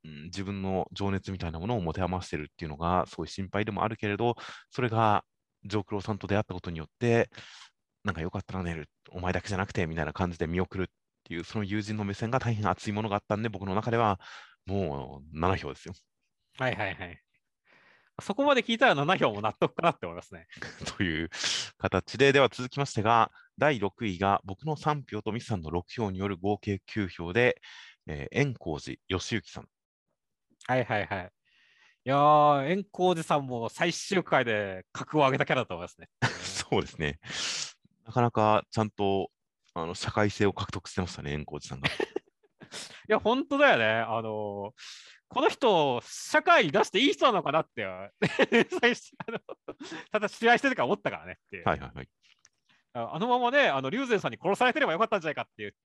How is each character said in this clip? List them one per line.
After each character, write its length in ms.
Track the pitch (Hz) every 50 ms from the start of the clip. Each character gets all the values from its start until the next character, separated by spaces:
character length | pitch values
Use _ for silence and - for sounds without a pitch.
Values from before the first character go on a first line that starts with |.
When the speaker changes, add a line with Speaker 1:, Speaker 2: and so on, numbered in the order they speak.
| -
Speaker 1:
う 40 | 78
ん、 140 | 76 73 78
自 180 | 87 87 98 95
分 180 | 98 101 98
の 260 | 95 95 95 92 - -
情 200 | 90 - 101 98
熱 200 | 98 92 - -
み 60 | 95 90
た 100 | 90 85
い 40 |
な 80 | 78 80
も 80 | 87 113
の 80 | 123
を 60 | 110
持 120 | 85 80 76
て 80 | 95
余 200 | 92 85 92 92 -
し 60 | -
て 60 | -
る 140 | 76 76 -
っ 40 | _
て 100 | - 85
い 20 | 78
う 40 |
の 60 | 76 71
が 280 | 85 85 90 90 - -
す 80 | -
ご 80 | - 80
い 40 | 80
心 200 | - - 98 92
配 180 | - 101 107
で 60 | 110
も 120 | 104 92 92
あ 40 | 110
る 80 | 113
け 120 | - 110 104
れ 100 | 101 98
ど、 180 | 117 120 117 - - - - - - _
そ 100 | - -
れ 80 | 123 113
が 340 | 113 113 113 107 104 - - _ _ _ _ _ _ _ -
丈 180 | 101 101 107 95
九 120 | - 107
郎 60 | 101
さ 120 | 95 - 104
ん 40 | 95
と 100 | - 90
出 80 | 98
会 60 | 104
っ 20 | 107
た 80 | - 90
こ 60 | 87
と 100 | - 92
に 100 | 85 80
よ 60 | 76
っ 20 | - _ _
て、 300 | 120 120 117 117 101 - - - - - - - - - _ _ _ _ _ _ -
「な 80 | 104
ん 40 | 87
か 60 | 82
よ 80 | 80 92
か 100 | - 98
っ 40 | -
た 120 | - 92 95
な、 60 | 90
ね 120 | 85 82
る。 140 | 78 73 - _ _ _ -
お 100 | - 92
前 100 | 90 90
だ 100 | 90 92
け 60 | - -
じ 80 | 101
ゃ 20 | 92
な 80 | 95
く 60 | -
て」 160 | - - 87 80
み 80 | 80
た 80 | 82 76
い 20 |
な 60 | 76
感 200 | - - 92 90
じ 80 | 85 -
で 80 | 85 78
見 120 | 85 90
送 180 | 90 - - 95
る 60 | 90
っ 40 | - _ _ _ _ _ _ _
て 100 | - 87
い 60 | 85
う、 40 | 82
そ 140 | - - 110
の 40 | 104
友 180 | 92 104 107
人 140 | 101 104 107
の 80 | 107 104
目 100 | 98 98
線 160 | - 117 110
が 100 | 127 127
大 140 | 123 120 113
変 140 | 104 107 90
熱 220 | 90 - - 107
い 40 | 101
も 100 | 104 110
の 60 | 107
が 60 | 101
あ 40 | 104
っ 40 | -
た 120 | - 107 104
ん 40 |
で、 60 | 113 113
僕 160 | 101 90 98
の 80 | 98 92
中 160 | 110 - 123
で 80 | 113 117
は 220 | 117 107 95 - - - - - - - _ _ _
も 560 | 95 98 101 92 76 71 69 65 65 71 69 69
う 40 | 78
七 240 | 78 78 85 92 95
票 180 | 82 78 71 67
で 60 | -
す 80 | - 78
よ。 60 | - - _ _ _ _ _ _ _ _ _ _ _ -
Speaker 2:
は 120 | 131 127
い 60 | -
は 120 | 98 107 95
い 80 | 85
は 100 | - 87
い。 180 | 87 85 - _ _ _ _ _ _ _ _ _ _ _ _ _ _ _ _ _ _ _ -
そ 120 | - - 233
こ 100 | - 277
ま 120 | 294 277
で 80 | 247 -
聞 100 | - 226
い 40 | 220
た 100 | 277 240
ら 80 | 165
七 220 | 139 143 160 190 135
票 140 | 151 123
も 100 | 104 101
納 120 | 107 107 -
得 220 | - 175 147 -
か 80 | - 170
な 80 | 170
っ 80 | - -
て 80 | - 85
思 60 | 82
い 40 | 85
ま 60 | -
す 100 | - -
ね。 140 | 82 80 _ - -
Speaker 1:
<laughs> 360 | - - - - - - - -
と 60 | 101
い 200 | 85 78 78 82
う 60 | - - - - - - - - - - _
形 400 | - 92 - 92 - - - 113
で、 160 | 139 139 131
で 60 | 143
は 100 | 135 113
続 180 | - - 127 127
き 120 | - 139
ま 60 | 143
し 80 | - -
て 100 | 113 101
が、 280 | 110 117 113 110 - - - - _ _ -
第 220 | 135 151 143 107
六 280 | 98 98 - - 117 104
位 100 | 90 85
が 240 | 98 98 101 - -
僕 220 | 98 98 - 143
の 100 | 156 151
三 300 | 151 - 156 151 143 - -
票 120 | 113 107
と 100 | - 110
ミ 80 | 101 123
ス 60 | -
さ 100 | - 107
ん 60 | 90
の 80 | 78 76
六 180 | 80 90 - -
票 180 | - 123 113 98
に 100 | 95 92
よ 80 | 98 101
る 100 | 98 82
合 200 | 92 101 104 -
計 240 | - 107 101 95 -
九 220 | - - 110 101 87
票 240 | - - 85 87
で、 300 | 90 117 123 120 - - - - - - - - - _ _ -
え 160 | 78 71 67
ー、 20 | -
円 220 | - 110 147 139 113
光 240 | - - 87 78 69
寺 180 | - 64 65 - _ _
義 280 | 92 90 - - 117
行 140 | 101 - -
さ 120 | - -
ん。 80 | 65 - _ _ _ _ _ _ _ _ _ _ _ _ _ _ _ _ _ _ -
Speaker 2:
は 120 | - 127 131
い 80 | 120
は 140 | - 117 104
い 60 | 92
は 160 | - 104 92
い。 100 | 87 92 - _ _ _ _ _ _ _ _ _ _ _ _ _ _
い 40 | 127
や 60 | 139
ー、 540 | 143 147 151 151 151 147 147 147 139 135 147
円 80 | 180 202 190
光 280 | - - - 180 185
寺 120 | 180 165 156
さ 140 | - 165 147
ん 80 | 139
も 240 | 131 123 117 117 107
最 240 | - - 170 175 -
終 300 | - - - 202 180 -
回 220 | - 160 135 123
で 400 | 117 107 104 101 98 95 92 - _
格 260 | - - 135 - 151 156
を 40 |
上 100 | 139 131
げ 60 | 135 131
た 80 | 139
キ 60 | -
ャ 40 | 156
ラ 60 | 131
だ 60 | 113 -
と 80 | 90
思 80 | 82 87
い 20 |
ま 20 | -
す 140 | - -
ね。 80 | - - _ _
Speaker 1:
<laughs> 200 | - - - -
そ 380 | - - - - - - 139 98
う 20 |
で 60 | 78 -
す 120 | - -
ね。 200 | 80 73 71 - - - - - - - - - - - - _ _ _ _ _ _
な 80 | 117 -
か 80 | 127
な 100 | 120 117
か 320 | - 110 107 107 107 104 - -
ち 80 | - 120
ゃ 40 | 110
ん 60 | 104
と、 400 | - - 101 98 98 98 90 - - _ _ _ _ _ _ _ _
あ 100 | 85 82
の、 80 | 82 92
社 180 | - - 113
会 200 | - 110 104 101
性 160 | - - 104 98
を 60 | 87
獲 180 | - - -
得 160 | - 95 - -
し 80 | -
て 60 | -
ま 60 | 92 85
し 80 | -
た 60 | -
ね、 120 | 76 71 73
円 80 | 73
光 180 | 73 - 73 73
寺 100 | - -
さ 60 | 67
ん 60 | 65
が。 80 | 139 -
<laughs> 360 | - - - - - - - _ _ _ _ _ _ _ - - - - - - - - - -
い 40 |
Speaker 2:
や、 80 | 214 -
本 260 | - 214 247 269 285
当 120 | - 285 277
だ 140 | 294 269 185
よ 40 | 120
ね。 80 | 113
あ 360 | 110 110 113 113 113 113 113
の、 520 | 110 110 107 107 104 104 101 101 101 - - - - - - - - - - - _ _
こ 120 | - 247
の 80 | 302 392
人、 520 | - - 277 226 190 165 147 139 120 120 -
社 380 | - - - - - - 302
会 240 | 302 359 349 302 214
に 60 | 151
出 120 | 139 208 -
し 40 | -
て 100 | - 196
い 100 | 269 339
い 40 | -
人 120 | - 330
な 80 | 262 214
の 100 | 175 151
か 80 | 147
な 100 | 143 160
っ 80 | 156 -
て、 160 | _ 117 104 95 92 92 98 - - _
<laughs> 580 | 196 - - - 262 - - 233 226 - 359 359
最 140 | - 240 240
初、 160 | - - - - - - -
あ 40 |
の、 80 | 226 - - - - - _ - 147 - 302 - 165 - - -
た 80 | - 214
だ 60 | 208 190
試 220 | - - 226 233
合 80 | 240 220
し 40 |
て 80 | - 269
る 60 | 254
か 80 | 180 123
ら 20 |
思 80 | 131 -
っ 80 | -
た 100 | - -
か 60 | 98 76
ら 80 | 80
ね 80 | 90 -
っ 160 | - _ _
て 80 | 98 90
い 40 |
う。 20 | 85 98
Speaker 1:
は 80 | 80
い 40 | 67
は 80 | 67 65
い 40 | 60
は 100 | 65 65
い。 60 | - _ _ _ _ _ _ _ _ _ _ _ _ _ _ _ _ _
Speaker 2:
あ、 180 | 120 117 - 131
あ 60 | 160
の 80 | 214 247
ま 100 | 247 247
ま 140 | 247 240
ね、 160 | 262 285 262 185
あ 140 | 139 135
の、 80 | 135 135
龍 160 | 180 254 277
禅 140 | 240 226 185
さ 100 | - 143
ん 20 |
に 60 | 113 -
殺 140 | - 180 196
さ 100 | - 247
れ 80 | 254 -
て 60 | 311
れ 60 | 277
ば 80 | 226 214
よ 60 | 175
か 60 | 226
っ 40 | -
た 80 | 220 196
ん 40 |
じ 60 | 156 156
ゃ 20 |
な 20 | 143
い 20 |
か 60 | 127
っ 40 | 113 - _
て 80 | - 104
い 40 | 101
う、 80 | - _ _ _